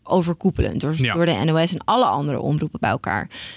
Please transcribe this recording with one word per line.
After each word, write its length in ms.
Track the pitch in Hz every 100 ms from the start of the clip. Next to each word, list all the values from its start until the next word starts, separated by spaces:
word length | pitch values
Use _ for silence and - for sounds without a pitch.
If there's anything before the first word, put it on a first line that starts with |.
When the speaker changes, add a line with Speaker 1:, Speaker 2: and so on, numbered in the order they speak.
Speaker 1:
overkoepelend, 800 | - 180 165 170 190 - - -
door, 140 | 143 160
Speaker 2:
Ja. 180 | 123
Speaker 1:
door 120 | 165 170
de 60 | 117
N 60 | 156
O 160 | 160 165
S 60 |
en 120 | 185
alle 200 | - 233
andere 360 | 190 120 147 131
omroepen 400 | - 147 156 -
bij 100 | -
elkaar. 380 | 110 - 98 - - -